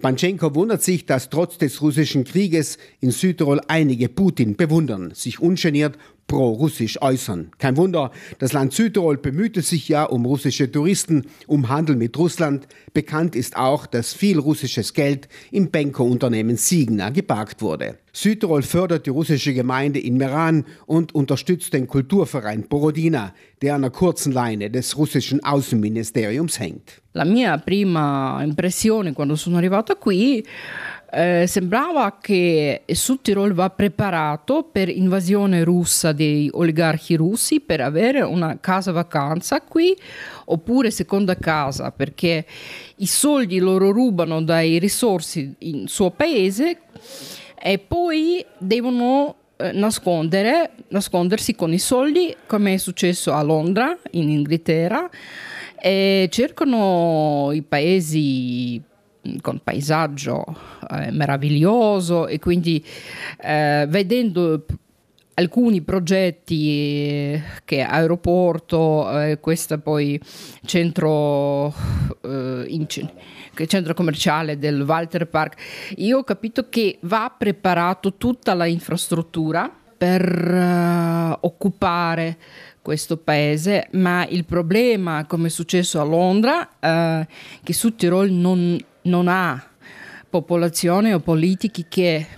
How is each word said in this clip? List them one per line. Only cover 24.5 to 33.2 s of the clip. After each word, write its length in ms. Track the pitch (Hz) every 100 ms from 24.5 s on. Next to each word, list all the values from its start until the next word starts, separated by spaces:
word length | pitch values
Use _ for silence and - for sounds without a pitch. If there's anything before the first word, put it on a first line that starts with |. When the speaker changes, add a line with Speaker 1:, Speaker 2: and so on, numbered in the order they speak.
| 107 104
Speaker 1:
des 260 | 123 123 139
russischen 480 | 151 139 - -
Außenministeriums 1160 | - 143 131 117 104 113 110 127 107 123 165 -
hängt. 420 | 95 - - - _
Speaker 2:
La 120 | - 156
mia 320 | 226 233 151
prima 840 | - 196 202 165 147 139 135 135
impressione 720 | 147 151 180 - 220 220 185
quando 220 | 135 143 151
sono 220 | 175 175
arrivata 380 | 180 196 226 381
qui, 480 | - 185 254 247 - - - - - - -
eh, 340 | 143 175 175 180
sembrava 720 | 202 180 220 311 311 208 -
che 600 | - 190 175 160 147 120 -
Südtirol 680 | 170 - 269